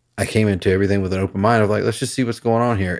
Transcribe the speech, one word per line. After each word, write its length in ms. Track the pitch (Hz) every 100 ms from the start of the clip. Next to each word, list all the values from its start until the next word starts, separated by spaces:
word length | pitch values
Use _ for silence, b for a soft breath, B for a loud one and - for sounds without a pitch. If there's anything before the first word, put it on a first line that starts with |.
| _ -
I 80 | 98
came 220 | 110 107
into 240 | 95 101
everything 300 | 95 98 101
with 100 | 95
an 80 | 95
open 220 | 95 95
mind 220 | 107 117
of 60 | 104
like, 140 | 104
"Let's 160 | 101 110
just 140 | 123
see 100 | -
what's 160 | 117 117
going 220 | 117 117
on 140 | 120 107
here." 200 | 92